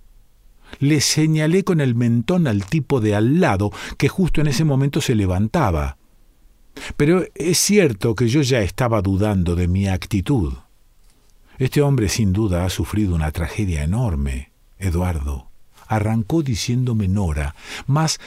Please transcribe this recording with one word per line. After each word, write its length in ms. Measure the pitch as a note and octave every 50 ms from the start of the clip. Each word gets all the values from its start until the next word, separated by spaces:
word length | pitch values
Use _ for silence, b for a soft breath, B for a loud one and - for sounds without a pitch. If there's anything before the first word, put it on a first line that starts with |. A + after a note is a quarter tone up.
| - - - - - _ _ _ - - - - B B B B
Le 220 | C3+ C#3+ D#3 C#3+
señalé 640 | - - - - D#3 D#3+ D#3 D#3 D#3 D#3 E3+ G3 G3
con 160 | G3+ F3+ D#3
el 120 | C#3 C3 A#2
mentón 540 | A#2+ B2 A#2 A#2 A#2+ A2+ - F3+ F3+ E3 B2+
al 180 | G#2 G2+ G2
tipo 360 | - D#3+ D#3+ C3 - C#3+ B2+
de 140 | G#2+ G#2+ G2+
al 260 | G#2 A2 B2 D3 F3+
lado, 320 | F3+ C#3 G2+ G2 G#2 G#2 B B B B B B
que 100 | D3 C3
justo 320 | - - F#3 D3 - D#3+
en 80 | D3+ D3+
ese 160 | C3 D#3 D#3+
momento 380 | D3+ C#3 C3 C#3 C#3+ - D#3+
se 120 | - - A#2+
levantaba. 840 | G#2+ G2 F2+ F2+ F#2+ G#2+ A2 - F3 C#3 G2 E2+ D2+ D2 C#2 - - _ _ _ - _ _ _ _ - - _ _ _ - - - B B B B
Pero 260 | D3 D3+ F3+ F#3 - - -
es 240 | - D3 F3 E3+ -
cierto 560 | - - G3+ G#3 F3+ C#3 A2 F#2+ - A#2+ G#2+
que 120 | - B2 A2+
yo 140 | A#2+ D#3+
ya 220 | C#3+ A#2+ C3+ A#2+ G2+
estaba 400 | F#2 - - C3+ A#2 A2+ G#2+ F#2
dudando 520 | G2 G2 F#2 G#2 G#2+ G2+ F#2+ E2+ F2 F2
de 120 | F2 F2+ F2
mi 200 | F2+ G2 G2 G2
actitud. 680 | F#2 F2+ - - - G2 F2+ - D3 A#2 E2 C#2 C2+ - - - _ _ _ _ _ _ - - - _ _ _ - - b b b b
"Este 240 | C3 B2+ - C#3+ C#3+
hombre 260 | C#3+ C#3 B2 G#2 G2
sin 240 | - - A2+ F#2+ F#2
duda 320 | G#2+ A2+ G2 F2 E2+ F#2
ha 60 | F#2
sufrido 420 | - - F2+ - - G#2 G#2+ F#2 F2
una 160 | D#2+ D#2 D#2
tragedia 540 | - - E2 - - - G#2 F#2 E2 D2 D2
enorme, 680 | D#2+ G2 A#2+ B2+ G#2 E2 C#2 C#2 C2+ C2 C2+ C2+ - _ _ _ _ _ -
Eduardo", 720 | F#2+ F#2+ D#2+ F2 F2+ F2+ E2+ D#2 C#2+ C#2+ C#2 C2 - - - - - - B B B B
arrancó 540 | A2+ G#2+ G2+ A2 A2+ A2+ G#2+ - D#3+ E3
diciéndome 680 | D3+ C3+ A2 F#2+ - - A#2+ B2+ B2+ B2 A2+ G#2+ G2+ F#2
Nora, 460 | F#2+ G#2 G2 E2 D2 D2 D2 C#2+ - B B B B B B
más 340 | B C3+ D#3 D#3+ D#3 - - B